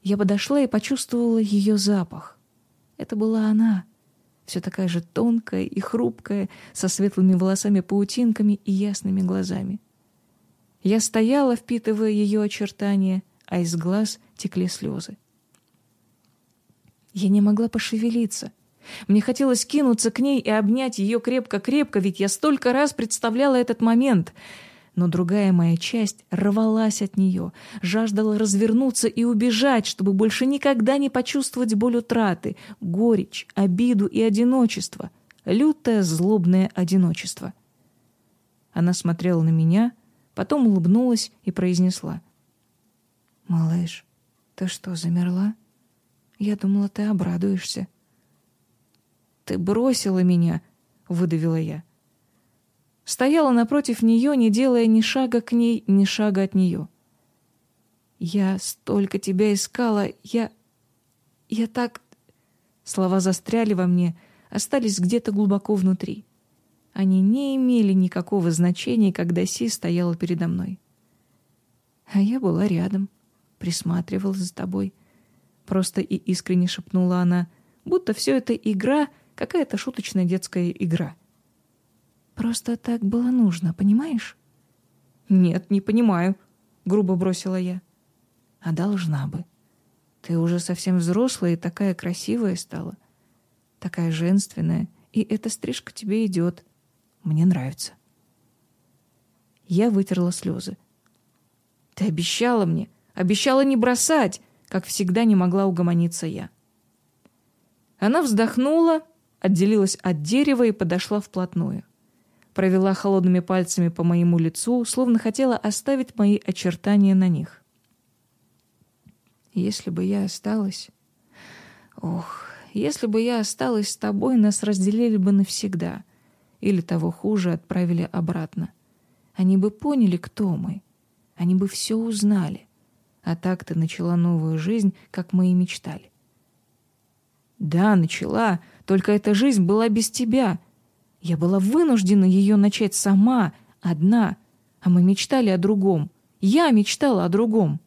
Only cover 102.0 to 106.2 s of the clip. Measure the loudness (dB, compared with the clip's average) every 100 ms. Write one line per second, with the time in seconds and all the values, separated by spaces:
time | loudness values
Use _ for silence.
102 | -4 -2 -4 -2 0 2 0 -2 -6 _
103 | _ -4 -2 0 2 2 2 2 2 0
104 | 2 2 2 -2 _ _ _ -8 -6 -6
105 | -2 2 4 4 4 2 0 0 0 2
106 | 0 -2